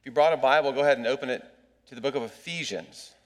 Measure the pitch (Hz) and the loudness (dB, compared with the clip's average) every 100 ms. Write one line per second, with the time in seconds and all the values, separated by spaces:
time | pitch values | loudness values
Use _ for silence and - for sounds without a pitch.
0 | 135 123 151 156 131 147 143 135 143 131 | -6 2 4 4 4 4 2 0 2 2
1 | 117 139 131 123 - _ _ _ _ 120 | 0 -2 -4 -8 -8 _ _ _ _ -8
2 | 131 139 113 - - 170 147 92 82 - | -6 -4 -8 -12 -12 -10 -8 -10 -12 -20
3 | - _ | -20 _